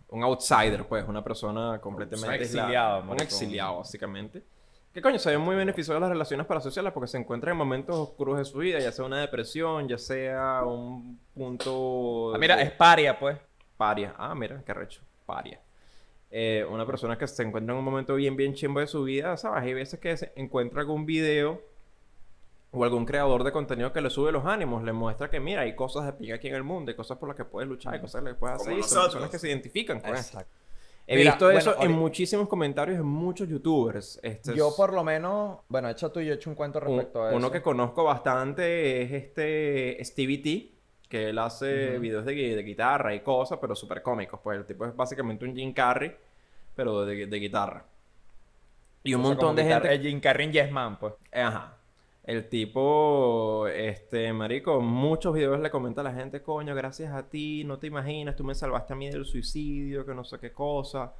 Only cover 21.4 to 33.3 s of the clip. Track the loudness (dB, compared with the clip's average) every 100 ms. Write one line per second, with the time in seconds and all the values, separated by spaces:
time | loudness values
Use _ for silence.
21.4 | 2 -2 -12 -20 -20 -20 -20 -18 -18 -18
22.4 | -20 -20 _ 0 2 2 2 2 4 4
23.4 | 2 0 -2 -2 -2 0 0 2 2 2
24.4 | 0 0 -2 -2 -2 -2 -2 -2 0 0
25.4 | 0 -2 -2 -2 -4 -4 -6 -6 -8 -6
26.4 | -6 -6 -4 -6 -6 -8 -8 -8 -8 -8
27.4 | -8 -6 -6 -6 -6 -8 -6 -4 -4 0
28.4 | 0 0 -2 0 2 4 4 2 -6 -4
29.4 | -4 -4 -4 -4 -4 -6 -4 -6 -6 -12
30.4 | -16 -18 -14 -14 -14 -14 2 8 8 10
31.4 | 8 8 6 4 4 4 2 0 0 0
32.4 | 0 0 0 0 0 0 0 0 -2